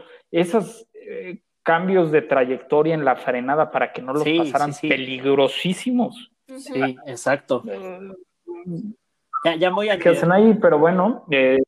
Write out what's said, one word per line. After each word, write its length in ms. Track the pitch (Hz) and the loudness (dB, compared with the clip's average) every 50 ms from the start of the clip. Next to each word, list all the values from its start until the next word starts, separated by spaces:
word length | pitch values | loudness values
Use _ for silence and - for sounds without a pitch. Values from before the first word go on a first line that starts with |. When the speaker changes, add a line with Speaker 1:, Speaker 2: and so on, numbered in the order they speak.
| - - - - _ - | -18 -20 -20 -20 _ -4
Speaker 1:
esos, 560 | - 170 180 175 233 220 180 - - - - _ | -2 -2 -2 0 0 -2 -2 -4 -10 -20 -20 _
eh, 480 | _ - - - - 190 185 185 175 - _ _ _ _ | _ -20 -18 -14 -14 -12 -12 -12 -14 -16 _ _ _ _
cambios 500 | - - 165 165 185 190 190 185 170 156 | 0 0 2 2 2 2 2 2 4 4
de 80 | 151 147 | 2 2
trayectoria 720 | 147 - 139 135 127 127 131 123 - - 151 147 156 160 | 2 2 2 2 2 0 -2 -6 -4 0 2 2 2 2
en 140 | 160 156 143 | 0 0 2
la 100 | 135 123 | 2 0
frenada 540 | - - 135 127 123 123 135 143 156 151 - | 0 0 -4 -4 -2 -2 -2 0 0 0 0
para 200 | - 127 123 - - | 0 -2 -2 -2 -6
que 80 | 127 | -10
no 100 | 127 131 | -8 -4
los 100 | 135 151 151 | -4 -2 0
Speaker 2:
Sí, 120 | 151 160 | 0 0
Speaker 1:
pasaran, 380 | 170 165 143 127 139 147 147 139 | 0 0 0 0 0 0 -2 -4
Speaker 2:
sí, 60 | - | -4
sí. 80 | - 151 | -2 -2
Speaker 1:
peligrosísimos. 1400 | 139 131 131 131 131 127 131 139 139 139 135 127 - - - 175 185 - - 254 247 247 220 - - - - _ _ _ _ | -2 -2 -2 -6 -8 -4 0 2 4 4 4 2 2 -2 -4 -4 -4 -4 -4 -2 0 0 0 -2 -6 -12 -20 _ _ _ _
Speaker 3:
Ujú. 120 | - - - | -20 -20 -18
Speaker 2:
Sí, 360 | - - - 135 135 135 127 - - | -14 -8 -6 -4 -4 -4 -6 -8 -14
exacto. 560 | - 120 - - 131 139 139 - - 131 117 - | -16 -12 -6 -2 -2 -2 -2 -2 -4 -6 -4 -4
Speaker 1:
Eh, 460 | 226 - - 190 185 180 185 196 196 190 - - _ _ _ _ 349 349 339 349 359 - 165 - 208 226 _ _ _ _ _ _ _ - - - | -8 -10 -10 -10 -12 -14 -14 -16 -18 -18 -20 -20 _ _ _ _ -16 -16 -14 -12 -10 -10 -10 -10 -12 -14 _ _ _ _ _ _ _ -8 -4 -4
Speaker 2:
Ya, 120 | 165 165 | -2 -2
ya 140 | 160 180 180 | 0 -2 -2
voy 180 | 180 202 208 214 | -2 -2 -2 -2
a 80 | 196 175 | -2 0
Speaker 1:
que 100 | - 170 | 2 2
hacen 220 | 147 - 170 170 | 2 2 2 2
ahí, 220 | 185 202 220 226 208 - | 4 6 6 6 4 4
pero 180 | - 170 151 147 | 4 4 4 4
bueno, 460 | 156 170 185 185 185 220 277 - - - | 4 2 2 2 0 0 -2 -4 -6 -2
eh, 280 | 143 135 131 131 131 135 135 | 0 2 4 4 4 2 0